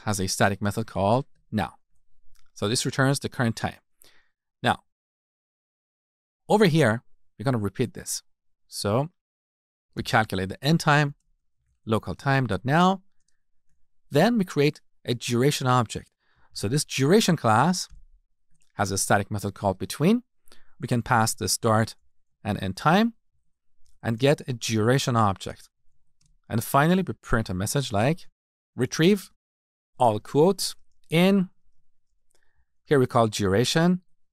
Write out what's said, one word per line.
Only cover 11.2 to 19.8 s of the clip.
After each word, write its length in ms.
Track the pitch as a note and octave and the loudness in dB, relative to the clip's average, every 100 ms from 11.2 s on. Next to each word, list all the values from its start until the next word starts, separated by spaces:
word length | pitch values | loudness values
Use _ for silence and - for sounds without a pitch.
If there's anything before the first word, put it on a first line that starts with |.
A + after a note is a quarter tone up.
| _ _ _ _ _ _ | _ _ _ _ _ _
local 300 | - G#2+ - | -4 -4 -4
time 320 | F2 C#3 C3+ B2+ | -6 -2 -2 -2
dot 180 | F#2+ | -4
now. 380 | B2+ D#3 F#3 F#3+ - _ _ _ _ _ _ _ _ _ _ | 0 2 2 0 -6 _ _ _ _ _ _ _ _ _ _
Then 280 | C#3 G3+ A#3+ | 2 2 2
we 60 | |
create 360 | F#3 - C#3+ - _ _ | -2 0 0 -2 _ _
a 100 | - | -6
duration 520 | A#2+ - A#2 C3+ - C3 | -6 -2 0 2 0 0
object. 440 | B2+ A2+ - - _ _ _ _ | 0 0 -6 -14 _ _ _ _
So 140 | - G2+ | -8 -4
this 180 | C#3+ | -2
duration 520 | - - C3+ G3+ G#3 D#3+ | -2 0 4 4 4 2
class 520 | A#2 A2 D3+ F3+ - - - _ _ _ _ - _ | 2 4 4 0 -6 -16 -20 _ _ _ _ -20 _
has 160 | - G2+ | -4 -2
a 80 | F#2+ | -2
static 320 | - G#2 G2+ | 0 0 0
method 220 | G#2+ G2+ | -6 -6
called 240 | - G2+ | -4 -4
between. 440 | F#2 | -4